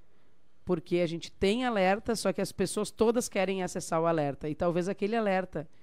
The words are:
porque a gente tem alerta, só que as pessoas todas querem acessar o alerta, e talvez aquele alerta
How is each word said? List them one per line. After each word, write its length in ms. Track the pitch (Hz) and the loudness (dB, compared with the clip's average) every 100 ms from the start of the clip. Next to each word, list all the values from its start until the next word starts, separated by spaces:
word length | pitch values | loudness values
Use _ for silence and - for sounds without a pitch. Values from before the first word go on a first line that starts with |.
| - - - - - - | -18 -18 -18 -18 -18 -10
porque 340 | - 175 - 175 | -2 -2 0 0
a 80 | 170 | 0
gente 240 | 165 - | -2 -8
tem 340 | - 196 233 | 0 2 2
alerta, 520 | 254 214 185 202 - 220 | 2 4 4 4 0 0
só 160 | 196 | 0
que 80 | 180 | 0
as 100 | 190 | -2
pessoas 400 | - 185 208 208 | 0 0 0 -2
todas 380 | - 226 233 - | 2 4 4 0
querem 340 | 202 190 190 | 0 0 0
acessar 380 | 180 185 - 165 | -2 -4 -2 2
o 60 | 165 | 4
alerta, 420 | 165 143 127 151 | 2 2 -2 -4
e 60 | |
talvez 340 | 147 175 170 180 | 0 2 2 0
aquele 260 | 185 208 | -2 0
alerta 540 | 233 208 190 185 156 - - | 0 2 2 0 -6 -8 -14